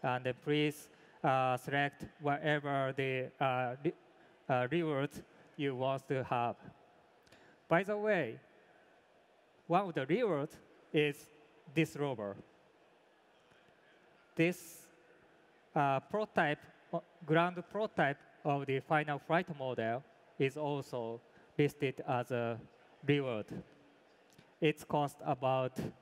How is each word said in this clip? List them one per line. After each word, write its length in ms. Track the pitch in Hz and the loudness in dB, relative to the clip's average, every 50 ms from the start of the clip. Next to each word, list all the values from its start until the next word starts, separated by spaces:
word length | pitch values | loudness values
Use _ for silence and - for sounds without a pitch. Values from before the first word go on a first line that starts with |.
And 220 | - 135 123 127 127 | 0 -2 -2 -2 -2
then 100 | 127 127 - | -4 -6 -4
please, 480 | - 147 147 151 151 151 147 - - - - - - - - - | -2 0 2 2 2 2 0 -4 -16 -20 -20 -20 -20 -20 -16 -2
uh, 340 | - 151 131 131 131 131 127 | 0 2 4 4 4 2 0
select 480 | 123 - - 135 143 143 143 - - - - - - | -2 -2 -2 0 2 2 0 -2 -8 -16 -16 -14 -4
whatever 720 | 151 143 143 139 - 147 147 147 143 143 139 139 135 135 131 | -2 -2 -2 0 0 0 0 0 0 0 0 0 0 0 0
the, 340 | 139 135 131 131 131 127 - - - | 0 -2 0 0 -2 -4 -6 -2 0
uh, 360 | 143 135 127 127 127 120 127 139 | 2 2 2 2 0 -2 -4 -2
re-, 120 | 143 170 - - - - - - - - - - _ - | -4 -4 -4 -4 -20 -20 -20 -20 -20 -20 -20 -20 _ 0
uh, 180 | 135 123 123 123 | 2 2 2 2
rewards 520 | 147 175 170 156 147 135 139 147 - - - - - - - - - | 0 0 0 0 0 0 0 -2 -4 -12 -16 -18 -20 -20 -20 -20 -8
you 180 | - 147 139 135 | -4 -2 -2 0
want 320 | 123 131 135 135 135 - - | 0 0 0 0 -2 -2 -2
to 160 | 139 131 120 | -2 -2 -2
have. 320 | - 135 120 120 117 101 - - - - - - _ _ - _ _ _ _ _ - - - - - - _ _ _ | -2 0 0 0 0 -2 -6 -14 -20 -20 -20 -20 _ _ -20 _ _ _ _ _ -20 -20 -20 -20 -20 -20 _ _ _
By 160 | 170 170 196 | 2 2 4
the 120 | 185 214 | 2 -2
way, 420 | 208 208 214 208 175 143 113 123 131 - - - - - - - - - _ - _ _ _ _ _ _ _ _ _ _ _ _ _ _ | 0 2 2 2 2 2 -2 -4 -10 -18 -20 -20 -20 -20 -20 -20 -20 -20 _ -20 _ _ _ _ _ _ _ _ _ _ _ _ _ _
one 220 | - 160 185 202 185 | 2 2 2 2 2
of 60 | 156 | -2
the 100 | 151 131 | -4 0
rewards 540 | 131 165 233 254 208 165 143 139 160 - - - - - - - _ | 0 2 2 2 0 0 0 -2 -6 -8 -18 -20 -20 -20 -20 -18 _
is 240 | - 160 151 147 143 - - - - - - - - - _ - 135 | 2 2 4 2 0 -4 -14 -20 -20 -20 -20 -20 -20 -20 _ -4 0
this 220 | 156 160 151 - | 0 0 0 0
rover. 400 | 143 143 143 131 107 104 101 98 - - - _ _ _ _ _ _ - _ _ _ _ _ _ _ _ _ _ _ _ _ - - _ - _ _ _ - - _ _ - _ - _ _ - | -4 -2 -2 -2 -4 -6 -8 -8 -10 -14 -20 _ _ _ _ _ _ -20 _ _ _ _ _ _ _ _ _ _ _ _ _ -20 -20 _ -20 _ _ _ -20 -20 _ _ -20 _ -20 _ _ 2
This, 500 | - 160 175 180 - - - - - - - - - - - - - - - - - - _ _ _ _ _ _ | 2 4 4 2 -2 -10 -18 -18 -20 -20 -20 -20 -20 -20 -20 -20 -20 -20 -20 -20 -20 -20 _ _ _ _ _ _
uh, 240 | 160 143 139 135 135 | 2 2 2 2 0
prototype, 580 | - - - 208 214 - - - 170 147 147 - - - - - - - | -2 -4 -4 -4 -4 0 0 2 2 2 0 -2 -6 -20 -20 -20 -12 -6
uh, 60 | - 170 - _ _ - 170 | -6 -6 -6 _ _ -18 -2
ground 380 | 147 160 165 170 175 180 175 175 - | 2 2 4 4 2 -2 -8 -14 -8
prototype 480 | - 202 220 208 - - 160 139 143 - - - - - - | -4 -4 -4 -2 0 2 2 2 2 -4 -10 -20 -20 -4 -2
of 220 | 156 143 139 139 | 0 0 0 0
the 140 | 131 131 135 | 0 -2 -2
final 380 | - - 165 151 151 151 147 143 | 0 2 2 2 2 0 -4 -6
flight 280 | - - 160 170 175 - 165 143 | -2 0 0 0 2 -2 -8 -6
model 440 | 131 131 123 113 113 113 117 131 147 - - - - - - - | -4 -4 -2 -2 0 0 -2 -2 -6 -12 -20 -20 -20 -20 -2 0
is 180 | 143 135 131 | 0 0 0
also 640 | 151 151 143 147 143 135 - - 123 113 113 117 120 - - - - - - _ | -2 -2 -2 -2 -2 -4 -6 -6 -6 -4 -6 -8 -10 -12 -20 -20 -20 -20 -10 _
listed 460 | - 147 139 - - 147 131 127 - - - | 0 0 0 2 -2 -4 -4 -4 -4 -4 -2
as 240 | 135 123 123 - | -2 -2 0 -2
a 260 | 127 120 117 117 117 113 - - - - - - - _ - | -2 -2 0 -2 -4 -6 -10 -16 -20 -20 -20 -20 -20 _ 0
reward. 400 | 139 147 143 139 131 117 107 101 - - - - - - - - - - _ _ - - _ - _ - - - - - _ | 2 2 2 2 -2 -4 -4 -6 -8 -10 -12 -12 -14 -20 -20 -20 -20 -20 _ _ -20 -20 _ -20 _ -20 -20 -20 -20 -6 _
It's 220 | 170 151 151 - | 2 2 2 0
cost 360 | - - - 147 147 139 - - - | -6 -2 0 0 0 0 -4 -6 -2
about 540 | 151 143 123 131 131 131 131 131 127 - - - - - - | -2 -2 0 2 2 2 2 0 -2 -4 -6 -6 -6 -8 -10